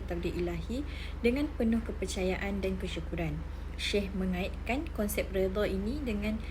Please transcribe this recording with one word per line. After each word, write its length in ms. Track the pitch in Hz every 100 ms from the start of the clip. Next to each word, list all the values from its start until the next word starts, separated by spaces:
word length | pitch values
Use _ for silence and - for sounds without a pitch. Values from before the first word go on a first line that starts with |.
| -
takdir 320 | 175 175 175
ilahi 480 | 175 175 - 240 294 - - - 233
dengan 240 | 262 302 -
penuh 240 | 226 226
kepercayaan 800 | 220 - 185 - 185 180 202 202
dan 160 | 190 185
kesyukuran. 560 | 185 180 - 175 165 156 - - - -
Syekh 320 | - 208 190
mengaitkan 720 | 185 185 180 190 - - 254 330
konsep 320 | - 208 208 -
redha 320 | 190 190 196 208
ini 400 | 190 208 285 262
dengan 320 | 208 208 220 -